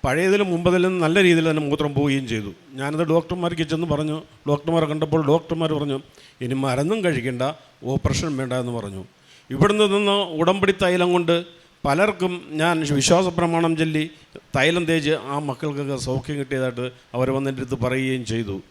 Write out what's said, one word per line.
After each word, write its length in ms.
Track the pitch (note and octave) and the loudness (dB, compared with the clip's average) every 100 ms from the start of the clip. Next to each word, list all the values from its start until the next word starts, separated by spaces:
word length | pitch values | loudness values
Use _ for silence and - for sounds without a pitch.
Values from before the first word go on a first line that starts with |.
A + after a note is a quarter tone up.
പഴയതിലും 460 | C3+ C#3+ F#3+ G3+ G3 | 0 0 2 2 2
മുമ്പതിലും 500 | E3+ F3 F3+ F#3 F#3 | 2 4 4 4 2
നല്ല 220 | D#3+ F3+ | 2 6
രീതിയിൽ 280 | F#3 E3 D#3+ | 6 6 4
തന്നെ 120 | D#3 | 0
മൂത്രം 320 | D3 D3 D3 | 0 0 0
പോവുകയും 340 | C#3 C#3+ C3+ B2+ | 0 0 0 -2
ചെയ്തു. 260 | A2 G2+ F2 - | -4 -4 -12 -16
ഞാനത് 340 | C3+ C#3 D#3 E3 | -8 -6 -2 2
ഡോക്ടർമാർക്ക് 540 | E3 E3 F3+ E3+ E3 | 2 2 -4 -4 -2
ചെന്ന് 240 | D#3 D#3+ E3+ | -4 -2 -2
പറഞ്ഞു. 360 | D3 D#3 D#3 - - - | -2 -2 -6 -10 -10 -2
ഡോക്ടർമാരെ 380 | D3 E3 E3 D#3 | -2 2 0 0
കണ്ടപ്പോൾ 400 | D3+ D3+ D#3+ C#3+ | -2 0 0 4
ഡോക്ടർമാർ 460 | D#3+ D#3+ E3 D#3+ | 2 0 -2 0
പറഞ്ഞു, 300 | D3+ D3 C3+ - - - _ | 0 -2 -4 -8 -20 -20 _
"ഇനി 140 | B2 | -4
മരുന്നും 500 | C3+ C3+ B2+ D3+ A3 | -2 0 0 0 0
കഴിക്കണ്ട, 380 | F3+ D3 B2 B2 C3 D#3 - _ | 0 0 -2 -2 -4 -4 -18 _
ഓപ്പറേഷൻ 520 | A#2+ C3+ F#3+ D3+ E3 C3+ | -4 -2 0 -2 -2 -4
വേണ്ട" 160 | C3 | -2
എന്ന് 200 | B2+ B2 | -4 -4
പറഞ്ഞു. 320 | A#2+ G2+ F#2+ F#2 _ _ - _ | -6 -8 -10 -14 _ _ -20 _
ഇവിടുന്ന് 340 | C3 G#3 G#3 G#3 G3+ | 2 4 4 4 4
നിന്ന് 160 | G3+ | 2
ഉടമ്പടി 600 | G3+ F#3 D#3 E3+ F#3+ F#3+ G3 | 2 0 0 2 4 2 2
തൈലം 300 | F#3 F3+ F3 | 2 2 4
കൊണ്ട് 320 | F3+ E3 E3+ F3 - _ _ | 2 2 0 -2 -18 _ _
പലർക്കും 600 | C#3+ D3 G#3 F#3+ F3+ F3+ - | -2 2 2 0 -4 -4 -8
ഞാൻ 300 | D3+ E3 E3 | 0 0 2
വിശ്വാസ 460 | D3 C#3+ C3 F3 F#3 | 0 0 0 0 -2
പ്രമാണം 500 | E3+ E3+ E3 E3 D#3+ | -2 -2 0 0 0
ചൊല്ലി 340 | D#3+ D#3 D3+ - - - _ C#3 | -2 -2 -6 -10 -20 -20 _ 0
തൈലം 280 | C#3+ E3+ | 2 0
തേച്ച് 260 | E3 E3 C#3+ | 0 0 0
ആ 280 | D#3 A#2 C#3+ | -2 -2 -6
മക്കൾക്കൊക്കെ 580 | D3 B2+ D#3 C#3+ C#3 C3+ | -4 -6 -6 -6 -6 -6
സൗഖ്യം 420 | B2+ C3 - D3 | -4 -6 -4 -8
കിട്ടിയതായിട്ട് 520 | C3+ C3+ C3 A#2+ B2 B2 _ | -4 -2 -4 -4 -8 -10 _
അവർ 160 | A#2+ B2+ | -2 0
വന്ന് 200 | C3+ C#3 | 0 -2
എൻ്റെ 120 | C3 | -4
അടുത്ത് 200 | B2+ C3 | -6 -2
പറയുകയും 420 | B2 C3 C3 C3 | -2 0 0 -2
ചെയ്തു. 380 | A2+ A2+ G#2+ F#2+ - | -2 -4 -4 -8 -10